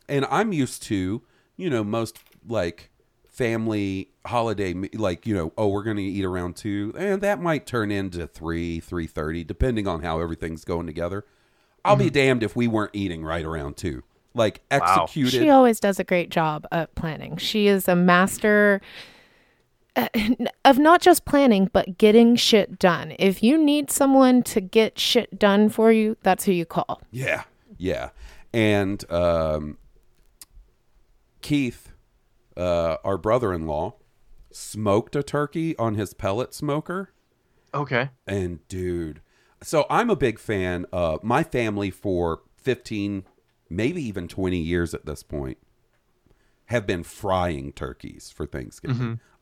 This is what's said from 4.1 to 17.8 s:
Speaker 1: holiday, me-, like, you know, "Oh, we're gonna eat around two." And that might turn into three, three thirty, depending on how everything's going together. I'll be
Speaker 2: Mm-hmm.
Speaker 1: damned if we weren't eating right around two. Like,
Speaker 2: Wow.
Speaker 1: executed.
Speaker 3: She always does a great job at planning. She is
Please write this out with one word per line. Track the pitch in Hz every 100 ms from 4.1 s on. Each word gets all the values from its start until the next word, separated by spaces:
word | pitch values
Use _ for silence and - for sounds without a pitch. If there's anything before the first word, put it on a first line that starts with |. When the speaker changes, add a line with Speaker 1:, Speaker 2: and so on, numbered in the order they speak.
| _ -
Speaker 1:
holiday, | 120 113 101 95
me-, | 90 95 110
like, | 101 87 117
you | 101
know, | 80 -
"Oh, | 107
we're | 101
gonna | 107 104
eat | 98 95 92
around | 92 90 85
two." | 107 101 101 127
And | 196 196
that | 202 202
might | 175 147 -
turn | 123 104
into | 101 95 87 80
three, | - 82 82 85 82
three | - 87 80
thirty, | - 78 82
depending | 80 92 127 110 98
on | 80
how | 82 80
everything's | 85 80 85 80 -
going | 87 85
together. | 78 87 98 - _ _ _ _ _ 185
I'll | 202
be | 160
Speaker 2:
Mm-hmm. |
Speaker 1:
damned | 143 135 127
if | 107 123
we | 120
weren't | 110 101 104
eating | 98 82
right | 78 85 80
around | 80 71 71
two. | 90 64 - _ _
Like, | 120 110 - -
Speaker 2:
Wow. | 139 85 92
Speaker 1:
executed. | 82 165 127
Speaker 3:
She | - 311
always | 269 254 220
does | 202 190
a |
great | 185 180 170
job | - 160 151 -
at | 170 156 -
planning. | 165 143 - 170
She | - 214 202
is | 196